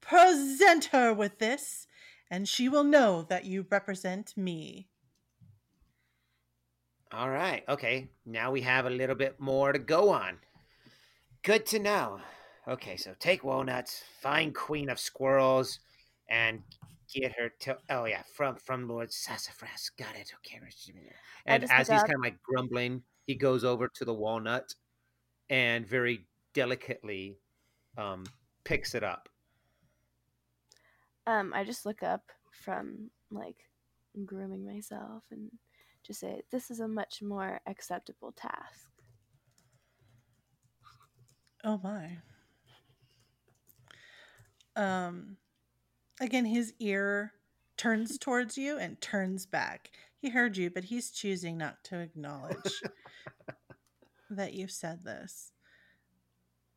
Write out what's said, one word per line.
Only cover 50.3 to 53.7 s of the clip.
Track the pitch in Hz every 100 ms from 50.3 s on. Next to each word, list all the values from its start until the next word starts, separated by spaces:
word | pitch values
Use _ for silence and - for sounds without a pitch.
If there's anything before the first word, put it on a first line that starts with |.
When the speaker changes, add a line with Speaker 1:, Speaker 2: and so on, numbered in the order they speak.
Speaker 1:
heard | 240 240 190
you, | 175
but | 180
he's | 185 240 -
choosing | - 202 185 170 165
not | 151 -
to | - 175
acknowledge | 170 160 143 143 147 202 196 - - - - - - - - -
Speaker 2:
<laughs> | -